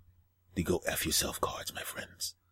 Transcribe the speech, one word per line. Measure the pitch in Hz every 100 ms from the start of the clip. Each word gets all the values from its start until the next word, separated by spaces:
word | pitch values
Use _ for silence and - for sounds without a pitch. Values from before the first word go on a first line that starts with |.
| - - _ _ _
the | -
go | 85 87 -
F | - 80
yourself | - - -
cards, | - - -
my | -
friends. | - - - - - - _